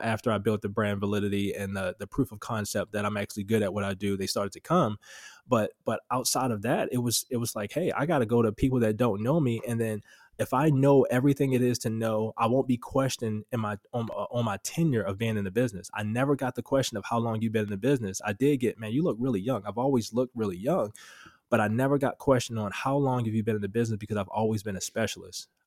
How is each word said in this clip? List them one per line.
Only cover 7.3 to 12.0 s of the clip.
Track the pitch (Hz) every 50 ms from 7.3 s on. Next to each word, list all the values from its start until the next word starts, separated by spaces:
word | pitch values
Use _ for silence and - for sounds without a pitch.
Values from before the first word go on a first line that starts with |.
| 131 117
was | 117 113 -
like, | 113 104 104
"Hey, | - 147 175 147 -
I | - 135
gotta | 160 170 143 120
go | 107 120 120
to | 113 110
people | 101 - - 135 127 123
that | 117 110 107 104
don't | 123 120 101 98 107
know | 120 147 175
me." | 151 123 117 110 -
And | 113 117 113
then | 113 113 107 104 - _ - - - _ _ -
if | 107 - -
I | 127 147 160
know | 143 131 135 143 143 139 123
everything | - 117 127 127 143 139 - 143 135 131
it | 123
is | 123 123 120 -
to | - 117
know, | 110 113